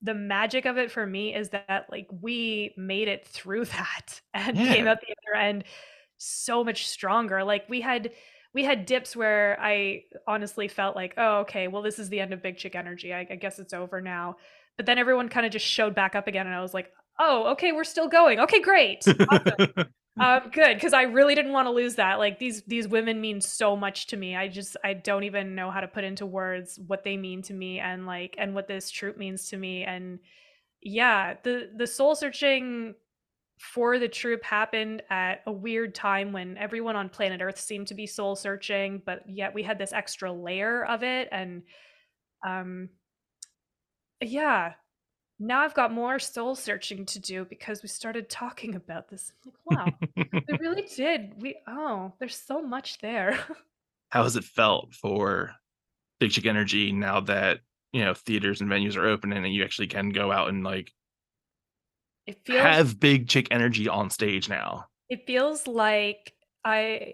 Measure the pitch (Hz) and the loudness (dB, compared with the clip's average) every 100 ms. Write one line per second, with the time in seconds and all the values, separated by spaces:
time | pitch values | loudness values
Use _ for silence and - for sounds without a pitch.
0 | 208 214 202 196 220 262 262 247 240 240 | -6 -6 -2 0 0 0 0 0 -2 -2
1 | 202 190 208 - 202 202 202 196 - 214 | -4 -4 -4 -4 -6 -6 -4 -4 -4 -12
2 | 196 185 220 240 233 214 208 - 190 196 | -12 -10 -6 -4 -2 -4 -6 -8 -6 -2
3 | 214 196 - - 185 202 233 - 185 - | -2 -4 -8 -14 -6 -4 -4 -4 -6 -8
4 | - - _ 202 208 220 254 214 226 220 | -12 -20 _ -4 0 2 4 4 4 2
5 | - - - 214 208 202 - - - - | -2 -12 -4 0 0 0 -8 -16 -20 -20
6 | _ _ - - - 240 233 220 - - | _ _ -10 -8 -2 0 0 -2 -6 -4
7 | 190 220 226 190 196 208 202 247 240 247 | 0 0 2 0 0 0 -2 -4 0 -2
8 | 226 - - - _ 262 277 254 185 247 | -2 -10 -20 -20 _ -2 2 0 0 -2
9 | 233 233 220 208 208 202 214 208 196 - | -2 -2 2 4 4 2 2 2 0 -4
10 | - - - 214 208 - 202 - 196 190 | -10 -10 -4 -4 -4 -6 -6 -2 -2 -2
11 | 185 - 226 208 202 202 185 196 208 214 | -6 0 2 2 0 -4 -4 -4 -4 -6
12 | 202 202 190 185 185 180 190 180 175 175 | -6 -4 -4 -6 -8 -8 -10 -10 -10 -10
13 | 180 180 180 185 196 196 185 180 180 185 | -8 -8 -8 -8 -8 -10 -12 -10 -8 -8
14 | 185 175 175 175 - _ _ - 196 240 | -6 -6 -6 -10 -18 _ _ -4 2 4
15 | 247 254 240 247 226 214 - - 214 202 | 6 4 2 0 0 0 0 2 2 4
16 | 190 202 202 190 190 180 185 190 180 _ | 2 2 -2 -2 -2 -4 -4 -6 -8 _
17 | _ - 320 254 226 277 349 311 320 - | _ 2 4 6 4 2 2 2 0 0
18 | 320 330 330 220 240 427 359 381 233 - | 6 10 10 8 6 6 8 8 8 6
19 | - - 196 190 190 - 196 - 165 _ | 6 8 8 8 6 4 4 2 -4 _
20 | _ - 254 254 254 302 302 214 320 262 | _ 2 6 6 4 6 8 8 6 6
21 | 254 240 285 294 269 277 254 240 247 233 | 6 8 8 8 4 2 4 2 2 2
22 | 190 196 208 202 254 214 196 233 214 220 | 2 4 2 0 -6 -6 -4 -4 0 2
23 | 226 220 220 202 - - 214 202 202 196 | 2 -2 -4 -4 -4 2 2 2 -2 -4
24 | - 208 185 185 196 185 196 - 202 190 | -8 -8 -6 -4 -4 -6 -12 -6 -4 -2
25 | 196 202 202 202 190 190 185 185 185 214 | -2 -2 0 -4 -4 -6 -6 -4 -6 -6
26 | 190 196 202 190 185 185 180 - 175 196 | -6 -6 -6 -4 -4 -4 -8 -16 -6 -4
27 | 196 196 190 185 190 190 185 185 185 185 | -4 -6 -6 -10 -10 -10 -8 -6 -6 -6
28 | 185 180 180 - 202 196 196 190 - - | -8 -8 -10 -6 -4 -4 -6 -8 -8 -8
29 | 202 214 196 190 - 196 190 185 185 180 | -8 -8 -10 -10 -10 -10 -8 -6 -6 -8
30 | 185 180 - _ _ _ _ _ - 214 | -10 -14 -18 _ _ _ _ _ -8 2
31 | 247 208 175 - 247 247 226 214 240 - | 4 4 2 -4 -4 -4 -6 -6 -6 2
32 | 277 302 285 - 285 269 254 240 226 202 | 2 4 -2 0 2 2 0 -6 -8 -12
33 | _ _ _ _ _ _ - 240 240 247 | _ _ _ _ _ _ -8 0 2 2
34 | 240 233 240 233 - 208 220 220 220 220 | 0 -2 -4 -4 0 0 0 -2 -4 -6
35 | - 190 185 196 - 202 214 226 226 - | -4 -2 -2 -4 -6 -8 -4 -2 -4 -2
36 | 208 196 196 190 180 185 208 226 226 214 | 0 0 -2 -6 -10 -8 -8 -6 -4 -4
37 | 190 - 196 185 185 190 - 208 202 202 | -6 -2 -2 -2 -6 -6 -10 -8 -10 -10
38 | 208 - 202 196 202 196 - 202 196 196 | -10 -4 -4 -4 -6 -6 -4 -2 -2 -6
39 | 185 180 - 190 196 208 202 208 196 214 | -8 -10 -10 -8 -6 -6 -6 -6 -4 -6
40 | 202 - 185 175 175 185 214 240 233 233 | -6 -8 -8 -8 -6 -4 -2 -2 -2 -2
41 | 247 254 254 190 185 175 - - - _ | -2 -4 -4 -6 -8 -12 -16 -20 -20 _
42 | _ _ _ _ 190 185 185 185 185 - | _ _ _ _ -8 -6 -8 -10 -14 -18
43 | _ _ _ _ - _ _ _ _ _ | _ _ _ _ -20 _ _ _ _ _
44 | _ _ 233 269 302 226 170 170 _ _ | _ _ -8 -2 2 2 0 -8 _ _
45 | _ _ _ - 214 254 302 285 233 226 | _ _ _ -10 -2 0 2 2 0 0
46 | 240 269 - - 233 262 - 202 - 196 | -2 -2 -4 -6 -6 -6 -6 -6 -8 -10
47 | 190 202 190 185 185 - - 208 208 - | -10 -10 -8 -8 -10 -12 -12 -12 -12 -10
48 | 233 226 226 - 240 - 226 185 - 165 | -8 -8 -10 -10 -10 -10 -10 -10 -10 -12
49 | - 190 - - 262 _ 320 247 185 - | -12 -16 -16 -18 -20 _ -4 -2 -2 -4
50 | 160 - - 175 - 294 330 370 403 - | -8 -6 -4 -4 -2 -4 -2 -4 -6 -4
51 | 277 320 202 208 254 - - 254 302 208 | -2 -2 -6 -12 -12 -12 -14 -8 -6 -6
52 | 185 185 254 - - 277 294 247 - - | -8 -12 -12 -12 -8 -6 -6 -8 -10 -10
53 | 214 233 190 262 - 311 _ _ _ _ | -6 -2 0 -2 -4 -14 _ _ _ _
54 | _ 120 120 113 - - 110 98 - - | _ 2 2 0 -2 2 4 4 -2 -8
55 | 101 101 101 92 92 - _ _ _ _ | -4 0 0 0 -4 -10 _ _ _ _
56 | _ _ 107 - 110 107 101 101 101 101 | _ _ 2 2 2 2 2 2 0 0
57 | 101 98 98 98 95 - - _ _ 131 | 0 0 0 2 2 0 -6 _ _ -2
58 | 101 90 - 107 98 101 101 101 101 98 | 0 -2 -2 0 0 -2 0 0 0 2
59 | 101 104 101 101 92 98 95 - 101 101 | 2 2 0 -4 -2 -2 -2 -4 -4 -2
60 | 101 101 101 98 82 98 95 95 92 _ | -2 0 0 2 0 -2 -4 -6 -8 _
61 | _ _ _ _ _ _ _ _ _ _ | _ _ _ _ _ _ _ _ _ _
62 | _ _ - 196 - 247 262 160 147 107 | _ _ -18 -14 0 4 6 6 4 4
63 | 147 139 120 143 - 120 120 110 107 95 | 4 4 4 2 2 2 2 2 0 0
64 | 98 - 107 95 98 90 50 - - _ | -2 -2 0 0 -2 -4 -4 -8 -12 _
65 | - 247 - 247 285 302 262 226 214 214 | -12 -10 -2 0 2 0 -4 2 2 4
66 | 208 208 - _ _ _ 220 220 220 220 | 0 -4 -14 _ _ _ 0 0 0 -4
67 | - | -8